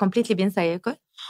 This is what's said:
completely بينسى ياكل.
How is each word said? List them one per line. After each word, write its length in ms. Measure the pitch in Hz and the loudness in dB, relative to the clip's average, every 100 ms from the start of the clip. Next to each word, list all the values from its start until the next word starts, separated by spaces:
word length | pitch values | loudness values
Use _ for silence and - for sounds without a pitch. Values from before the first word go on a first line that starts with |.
completely 280 | 196 233 233 | 2 2 0
بينسى 280 | 185 196 190 | 0 0 0
ياكل. 340 | 170 175 226 294 _ - | 0 -2 -6 -8 _ -20